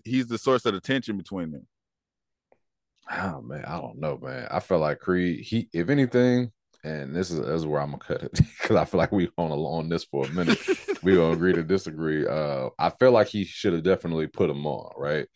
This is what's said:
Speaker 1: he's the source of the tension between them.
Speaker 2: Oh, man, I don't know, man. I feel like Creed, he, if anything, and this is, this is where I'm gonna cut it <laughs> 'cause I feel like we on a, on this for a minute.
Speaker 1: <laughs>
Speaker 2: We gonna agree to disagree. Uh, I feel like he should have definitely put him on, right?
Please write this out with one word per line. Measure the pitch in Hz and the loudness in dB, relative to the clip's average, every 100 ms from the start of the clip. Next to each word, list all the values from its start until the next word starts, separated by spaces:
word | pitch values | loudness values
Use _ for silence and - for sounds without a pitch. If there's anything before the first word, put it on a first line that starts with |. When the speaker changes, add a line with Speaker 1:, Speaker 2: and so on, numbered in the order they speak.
Speaker 1:
he's | - 127 120 | -2 -2 -2
the | 117 | -2
source | - 127 117 | 2 2 2
of | |
the | 95 | -2
tension | - 135 117 101 | -2 -2 -2 -6
between | 87 95 82 | -6 -8 -8
them. | 71 - _ _ _ _ _ _ _ _ _ _ _ _ _ - | -10 -16 _ _ _ _ _ _ _ _ _ _ _ _ _ -10
Speaker 2:
Oh, | - 95 73 | -6 -6 -6
man, | 58 71 | -10 -12
I | - 85 | -10 -10
don't | 62 57 | -10 -8
know, | 76 64 | -6 -6
man. | 65 127 117 | -8 -10 -6
I | - | -6
feel | - 87 | 0 2
like | 76 76 | 2 0
Creed, | - 90 90 85 | 0 2 2 -2
he, | - 113 - | -2 -4 -2
if | 82 87 | -2 2
anything, | 143 127 123 123 123 120 - _ _ | 2 4 4 4 4 0 -8 _ _
and | - 78 67 | -10 -8 -4
this | 80 90 | -4 -2
is, | 82 | -2
this | 64 | -2
is | 82 78 | -2 -2
where | 73 | -2
I'm | 71 | -4
gonna | 69 | -6
cut | - - | -8 -6
it | - - - | 0 2 2
<laughs> | - | 0
'cause | - 104 | 2 2
I | 78 | 2
feel | 90 | 2
like | 85 | 2
we | 104 85 - | 2 0 -2
on | 82 | -2
a, | |
on | 73 78 82 80 | -2 -2 -4 -2
this | 82 | -4
for | - 69 67 | -4 -4 -2
a | |
minute. | 82 87 208 | 0 2 2
Speaker 1:
<laughs> | - 381 - 381 | 0 -2 -4 -2
Speaker 2:
We | 87 | 4
gonna | 92 82 | 6 6
agree | 82 90 | 4 2
to | 85 | 2
disagree. | 80 95 82 78 80 78 - | 2 0 -2 -6 -2 0 0
Uh, | 78 76 69 65 - | -2 -2 -2 -4 -2
I | 82 | -2
feel | - 131 | 4 6
like | 120 104 | 8 4
he | 104 | 0
should | 90 - 104 | -6 -2 0
have | 85 | 2
definitely | 85 92 85 82 78 | 2 2 0 -2 -2
put | - 87 | 0 0
him | 71 76 | 0 -4
on, | 62 50 - | -6 -10 -8
right? | 71 76 - | -4 -2 -4